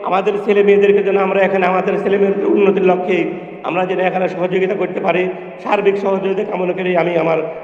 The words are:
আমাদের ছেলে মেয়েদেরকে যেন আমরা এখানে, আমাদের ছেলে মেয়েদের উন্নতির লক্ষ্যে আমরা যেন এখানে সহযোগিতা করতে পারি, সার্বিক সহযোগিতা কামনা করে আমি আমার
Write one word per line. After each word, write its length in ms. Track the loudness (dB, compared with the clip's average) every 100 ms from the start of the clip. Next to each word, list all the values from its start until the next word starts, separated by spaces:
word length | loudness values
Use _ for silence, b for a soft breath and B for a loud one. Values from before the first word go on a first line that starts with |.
আমাদের 280 | 0 0 0 -2
ছেলে 180 | 0 4
মেয়েদেরকে 400 | 6 6 6 4
যেন 140 | 2 2
আমরা 240 | 2 2
এখানে, 260 | 2 2 2
আমাদের 320 | 0 0 -2
ছেলে 160 | 0 2
মেয়েদের 280 | 2 0 0
উন্নতির 400 | 4 4 4 2
লক্ষ্যে 380 | 2 0 0 -2 -6 -12 -10
আমরা 220 | -4 -2 -2
যেন 140 | 0
এখানে 280 | -2 0 -2
সহযোগিতা 460 | -2 -2 0 -2
করতে 260 | -2 -4 -4
পারি, 280 | -2 0 -2 -6 -12 -12
সার্বিক 360 | -4 0 0 0
সহযোগিতা 480 | -2 -2 -2 -4
কামনা 280 | -4 -4 -4
করে 240 | -2 -2 0
আমি 220 | 0 0
আমার 200 | 0 -2 -4 -10